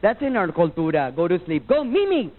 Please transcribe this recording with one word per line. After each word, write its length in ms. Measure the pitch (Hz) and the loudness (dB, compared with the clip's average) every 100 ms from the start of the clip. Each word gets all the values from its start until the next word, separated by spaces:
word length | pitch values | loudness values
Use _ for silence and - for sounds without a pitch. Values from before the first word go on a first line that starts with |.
That's 200 | 202 233 | 2 0
in 140 | 285 | -2
our 120 | 247 180 | 0 -2
cultura. 680 | 156 170 160 160 156 135 | 2 0 2 0 0 -2
Go 120 | 135 170 | -2 0
to 120 | 180 | 0
sleep. 220 | 175 156 - | -2 -6 0
Go 160 | 285 | 0
Mimi. 480 | 277 277 403 359 190 | 2 0 2 0 -2